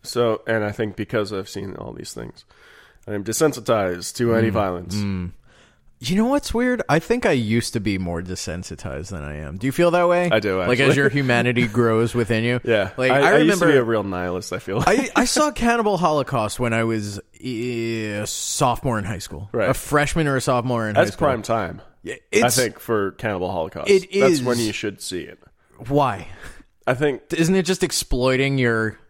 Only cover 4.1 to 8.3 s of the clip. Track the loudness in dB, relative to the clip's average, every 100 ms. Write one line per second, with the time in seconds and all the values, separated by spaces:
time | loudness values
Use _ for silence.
4.1 | -2 2 4 2 2 -2 -4 -6 -4 -2
5.1 | -4 -6 -10 _ _ _ _ -20 _ -2
6.1 | 0 2 2 0 0 0 0 2 0 2
7.1 | 0 2 2 2 0 0 -4 -2 -2 -2
8.1 | -4 -6